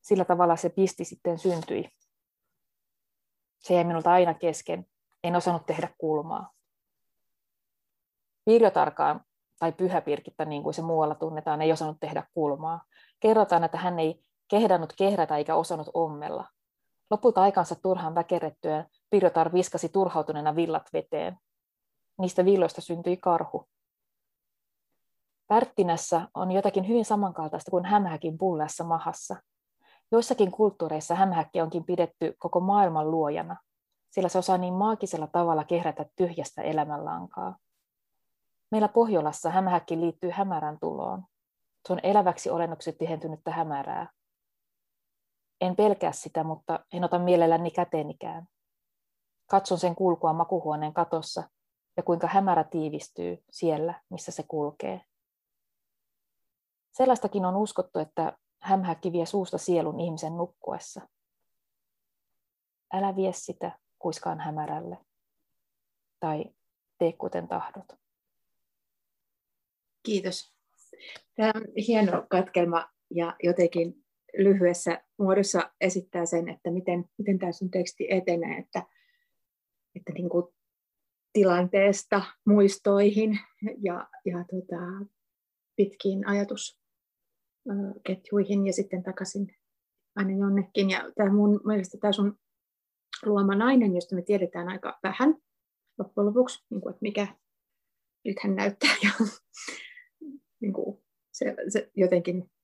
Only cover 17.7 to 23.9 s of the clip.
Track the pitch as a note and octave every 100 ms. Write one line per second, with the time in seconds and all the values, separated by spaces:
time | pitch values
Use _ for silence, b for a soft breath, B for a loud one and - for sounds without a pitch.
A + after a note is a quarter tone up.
17.7 | E3+ F#3+ F#3 D#3+ E3 E3 F3 D#3 - D3+
18.7 | D#3 E3 _ _ G3+ F3+ E3 D#3+ F3+ F#3
19.7 | F3+ E3 F#3+ F#3 D#3+ D3+ D3+ D3+ D#3 E3
20.7 | D#3 - D#3+ D#3 D#3 E3+ F#3 _ _ _
21.7 | _ _ _ _ - F#3 - F#3 G3 E3
22.7 | - - E3+ F3 F3+ F#3 E3+ E3 - -
23.7 | _ _